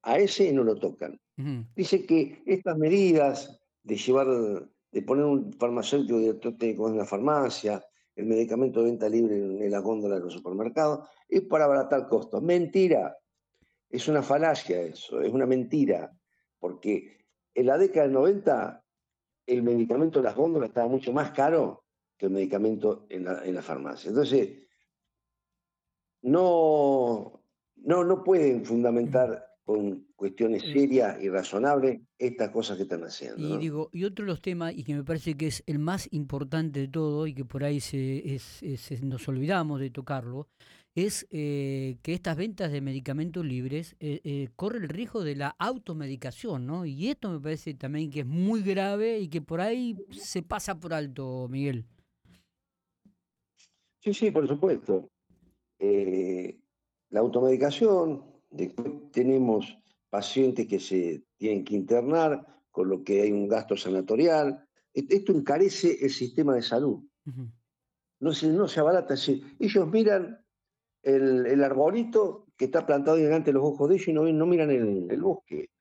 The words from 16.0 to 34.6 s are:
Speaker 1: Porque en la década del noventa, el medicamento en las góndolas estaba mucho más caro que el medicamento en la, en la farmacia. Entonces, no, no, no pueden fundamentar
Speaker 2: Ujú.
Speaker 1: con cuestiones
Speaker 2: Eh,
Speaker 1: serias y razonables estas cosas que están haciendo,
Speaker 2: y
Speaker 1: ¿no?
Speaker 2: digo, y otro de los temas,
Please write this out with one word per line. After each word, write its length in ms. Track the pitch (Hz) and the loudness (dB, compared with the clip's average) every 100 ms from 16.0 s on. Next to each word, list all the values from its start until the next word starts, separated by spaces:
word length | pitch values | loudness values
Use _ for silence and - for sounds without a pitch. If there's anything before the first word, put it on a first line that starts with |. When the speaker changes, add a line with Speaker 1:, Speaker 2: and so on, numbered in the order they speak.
| 80 _ _ _ _ _ | -2 _ _ _ _ _
Speaker 1:
Porque 600 | 90 90 104 95 - _ _ _ _ | -8 -4 -2 -2 -4 _ _ _ _
en 120 | - 127 | 0 2
la 120 | 147 | 4
década 280 | 190 160 143 | 4 4 4
del 80 | |
noventa, 680 | 135 160 202 180 123 85 - _ _ _ _ _ _ - | 4 4 4 2 0 -2 -10 _ _ _ _ _ _ -2
el 160 | 123 | 0
medicamento 560 | 120 120 113 123 160 151 | 2 2 2 2 2 2
en 60 | |
las 100 | 120 | 2
góndolas 360 | 107 165 156 113 | 2 0 0 -2
estaba 180 | 123 117 | -2 0
mucho 240 | 131 131 | 0 0
más 180 | 131 120 | -2 -2
caro 520 | - 143 165 101 - _ _ _ _ | 0 2 2 0 -6 _ _ _ _
que 100 | 98 | -2
el 60 | |
medicamento 720 | 95 95 101 110 107 107 101 - | -2 -2 0 0 2 0 -2 -8
en 160 | 95 | -8
la, 200 | 90 90 | -6 -6
en 100 | 92 | -6
la 80 | 90 | -6
farmacia. 460 | 85 69 69 65 - | -6 -8 -8 -10 -4
Entonces, 500 | 117 139 131 104 - _ _ _ _ _ _ _ _ _ _ _ _ _ _ _ _ | 0 2 2 0 -6 _ _ _ _ _ _ _ _ _ _ _ _ _ _ _ _
no, 1200 | 127 165 185 170 160 151 143 135 123 110 - - _ _ _ _ | 0 4 4 4 4 4 4 4 2 -2 -6 -18 _ _ _ _
no, 280 | - 175 | 0 2
no 180 | 175 185 | 4 2
pueden 420 | 185 185 143 120 | 4 4 4 2
fundamentar 680 | 107 117 120 120 120 131 123 | 0 2 2 2 2 2 2
Speaker 2:
Ujú. 120 | - - _ | -2 -10 _
Speaker 1:
con 420 | - 107 101 92 - _ | -2 0 0 -6 -12 _
cuestiones 460 | 98 95 113 107 | -8 -2 0 0
Speaker 2:
Eh, 80 | 160 | -2
Speaker 1:
serias 500 | 139 139 131 107 - | 2 4 4 2 -2
y 60 | 98 | -2
razonables 720 | 92 90 98 135 143 131 113 _ _ | -2 -2 0 2 2 2 0 _ _
estas 320 | 123 117 104 | -4 -2 -2
cosas 260 | 113 110 92 | -2 -4 -6
que 80 | |
están 180 | 95 85 | -6 -6
haciendo, 340 | 82 - - - | -8 -12 -14 -8
Speaker 2:
y 100 | 151 | -6
Speaker 1:
¿no? 60 | - | -4
Speaker 2:
digo, 320 | 160 147 156 | -4 -6 -8
y 120 | 170 | -6
otro 200 | 196 190 | -6 -6
de 60 | 202 | -8
los 100 | 165 | -6
temas, 320 | 190 175 | -6 -6